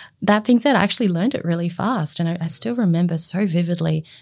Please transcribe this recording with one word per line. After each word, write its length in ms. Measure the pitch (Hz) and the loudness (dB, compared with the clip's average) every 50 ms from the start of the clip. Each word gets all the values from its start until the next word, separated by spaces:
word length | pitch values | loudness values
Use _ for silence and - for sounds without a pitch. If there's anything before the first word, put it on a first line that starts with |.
| - - _ _ | -16 -20 _ _
that 220 | 208 202 208 214 214 | 2 2 2 2 4
being 160 | - 247 233 | 4 2 4
said, 160 | - 285 269 | 4 4 4
I 60 | - | 4
actually 260 | 190 202 - - 240 190 | 2 2 0 0 0 0
learned 260 | 175 165 190 254 - | 2 2 0 0 -2
it 100 | - - | -2 -2
really 240 | 170 170 170 170 175 | -2 -2 -2 -2 -4
fast, 520 | 175 - - 214 262 202 156 151 - - | -4 -2 -2 -2 -2 -2 -4 -4 -4 -2
and 80 | 170 165 | -2 -2
I, 100 | 170 175 | -2 -4
I 40 | 165 160 | -4 -6
still 260 | - - - 226 240 | -6 -4 -4 -4 -2
remember 420 | 240 226 180 165 170 180 175 165 | 0 2 2 2 2 2 0 0
so 300 | 160 - - - 180 214 | -2 -4 -4 -2 -2 -2
vividly 580 | 190 160 175 175 170 175 175 160 160 160 160 160 - - - | 0 0 0 0 0 -2 -2 0 0 0 -2 -4 -8 -16 -20